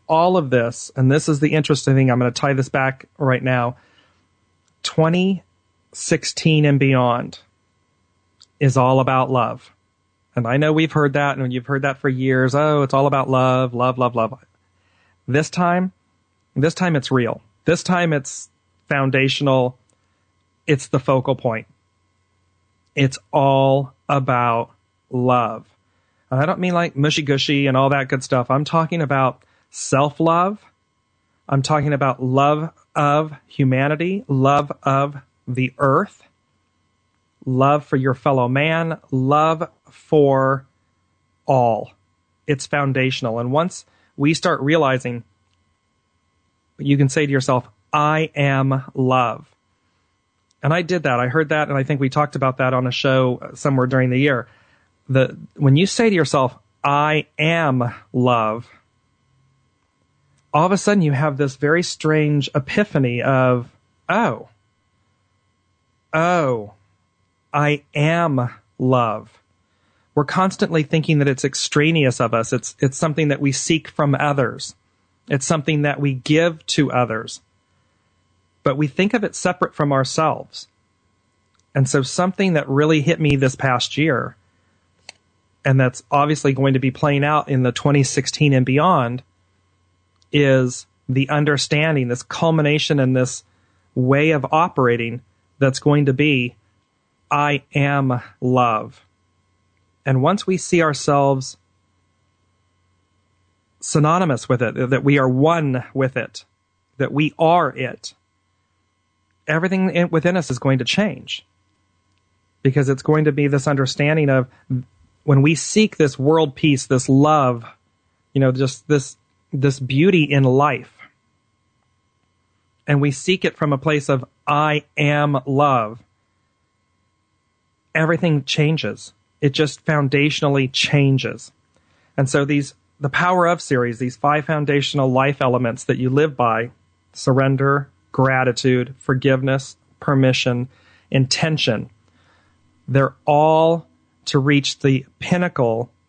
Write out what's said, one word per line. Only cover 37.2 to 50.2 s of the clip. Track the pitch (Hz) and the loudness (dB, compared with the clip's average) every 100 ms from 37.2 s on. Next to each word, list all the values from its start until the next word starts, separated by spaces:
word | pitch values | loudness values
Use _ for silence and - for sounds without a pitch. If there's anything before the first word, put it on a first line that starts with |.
| _ _ | _ _
love | - 127 135 147 | -6 0 2 2
for | - 143 | 0 -2
your | 131 | 0
fellow | 123 147 135 120 | -2 0 0 0
man, | 135 156 160 165 156 _ | 0 0 -2 -4 -8 _
love | 131 131 147 156 160 170 _ _ | -4 0 2 2 0 -6 _ _
for | - _ 156 143 135 135 135 - _ _ _ _ _ _ _ - | -20 _ 2 4 4 0 -2 -6 _ _ _ _ _ _ _ -2
all. | 131 120 107 - _ _ _ _ _ - | 2 2 0 -6 _ _ _ _ _ -4
It's | 139 - | -4 -2
foundational. | 147 139 131 131 131 123 113 | -2 -2 0 -2 -2 -6 -4
And | 123 | -2
once | 143 180 - - _ _ - | -2 -2 -6 -18 _ _ -2
we | 143 | -2
start | 160 180 156 | 0 0 -2
realizing, | 135 165 139 131 123 120 - _ _ _ _ _ _ _ _ _ _ _ _ _ _ - | 0 2 2 0 -4 -10 -12 _ _ _ _ _ _ _ _ _ _ _ _ _ _ -8
you | 143 139 | 0 2
can | 139 | 2
say | 160 143 | 2 0
to | |
yourself, | 139 127 127 - _ _ | 0 0 -2 -2 _ _
"I | 151 147 156 160 | 0 0 0 -2
am | 147 139 135 135 135 131 | -2 0 2 0 -2 -4
love." | - 127 127 120 110 - _ _ _ _ _ _ _ | -2 0 2 0 -4 -12 _ _ _ _ _ _ _